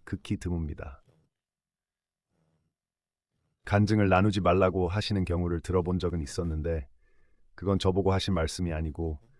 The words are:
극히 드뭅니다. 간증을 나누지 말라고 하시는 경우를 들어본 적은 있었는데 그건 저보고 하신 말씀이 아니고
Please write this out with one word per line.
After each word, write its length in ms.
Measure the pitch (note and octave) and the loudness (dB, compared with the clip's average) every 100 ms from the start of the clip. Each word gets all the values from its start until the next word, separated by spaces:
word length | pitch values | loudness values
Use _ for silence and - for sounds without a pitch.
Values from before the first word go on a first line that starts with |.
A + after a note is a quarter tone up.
| - | -10
극히 320 | F#2+ - G2+ | -10 -6 -6
드뭅니다. 640 | - E2+ D#2 - C#2+ C#2 _ _ _ _ _ _ _ _ _ _ _ _ _ E2+ D#2+ _ _ _ _ _ _ _ _ _ _ _ - | -4 -4 -4 -8 -12 -16 _ _ _ _ _ _ _ _ _ _ _ _ _ _ _ _ _ _ _ _ _ _ _ _ _ _ 0
간증을 420 | G#2 G2+ G#2+ G2+ | 2 4 4 4
나누지 320 | F#2 G#2 G2+ | 6 4 2
말라고 480 | F2 F2+ F#2 F2+ F2 | 2 4 4 2 0
하시는 380 | G2 - G2+ F2 | -2 -2 -2 0
경우를 340 | F2 F2 E2+ | -2 -2 -2
들어본 400 | - F2+ F2 F2+ | -2 0 0 0
적은 220 | F2 E2 | -2 -4
있었는데 680 | D2 - E2+ D#2 D#2 E2 D2 - _ _ _ _ _ - | -6 -6 -4 -4 -4 -4 -6 -16 _ _ _ _ _ -6
그건 220 | F2+ F#2+ | 0 0
저보고 360 | F#2+ F#2 F#2+ | 2 2 2
하신 200 | F#2+ - | 2 0
말씀이 380 | F2+ D#2+ - F2+ | 0 0 -2 -4
아니고 480 | D#2 D#2+ D2+ E2 D2+ - _ | -2 -4 -4 -6 -6 -12 _